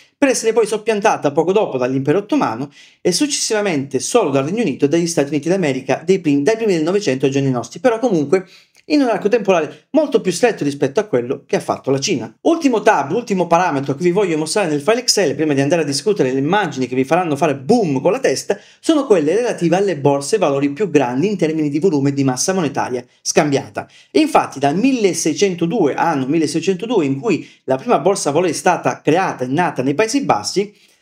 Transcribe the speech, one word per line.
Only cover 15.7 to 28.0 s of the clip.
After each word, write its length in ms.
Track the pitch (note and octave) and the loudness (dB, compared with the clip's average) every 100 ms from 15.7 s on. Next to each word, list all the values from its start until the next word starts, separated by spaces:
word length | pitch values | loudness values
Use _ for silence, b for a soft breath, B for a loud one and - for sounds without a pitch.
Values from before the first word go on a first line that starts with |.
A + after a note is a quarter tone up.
| E3+ | 0
a 20 | |
discutere 480 | D3 C#3 - G3+ C3 | 0 -2 -2 0 0
le 80 | C3+ | 0
immagini 480 | C#3+ G3+ F3+ C3 B2 | 0 0 -2 -4 -4
che 80 | B2+ | -2
vi 80 | |
faranno 320 | C3 E3 F3+ C#3 | 0 0 0 0
fare 200 | E3 B2 | 0 -2
boom 440 | C3 A#3+ F3+ C3+ | 2 2 2 0
con 100 | - | 0
la 80 | B3 | 0
testa, 400 | F3+ C3 - - B B | 0 -2 -2 -6 B B
sono 260 | - D#4 C4+ | 0 0 4
quelle 300 | G3 D3 G3 | 2 4 0
relative 400 | A#3+ E3+ E3+ F3 | -2 -2 0 2
alle 200 | G3+ D#3 | 0 0
borse 400 | C#3 C#3 C#3 A3 | 0 0 0 0
valori 340 | E3 C#3 C#3+ | 2 2 0
più 200 | C#3+ G#3 | -2 0
grandi 380 | D3 B2 B2+ F#3+ | 2 2 0 0
in 80 | G#3 | 0
termini 320 | D#3 D#3+ D3+ | 0 0 -2
di 100 | C#3+ | 0
volume 320 | F#3 D3 C#3 | 0 2 0
e 20 | |
di 120 | C#3 | 0
massa 280 | C3+ C3 - | 0 0 -2
monetaria 520 | F#3+ D3 A#2+ G#2+ B2 B2 b | -2 -2 -4 -4 -6 -8 b
scambiata. 640 | - - D3 C3+ - - - b b | -2 0 2 0 -2 -10 -12 b b
E 80 | - | 0
infatti 400 | D#4 G3+ B2+ - | 2 2 0 -2
dal 180 | C#3+ E3 | -2 2
milleseicentodue, 1200 | C4 B3+ G3 E3 E3 D3+ G3+ F3 E3+ A#3 D3 | 2 2 0 0 -2 0 0 0 -2 0 0
anno 320 | - E3 D3 C3 | 0 -2 0 0
milleseicentodue, 800 | E3 D3 E3 E3 F#3 A3+ A#3+ | 0 0 -2 -2 -4 -2 -2
in 160 | C#3+ C#3 | 0 -2
cui 280 | A#3 D#3 B B | -2 -2 B B
la 120 | - C3 | -4 -4
prima 240 | - E3 | 0 2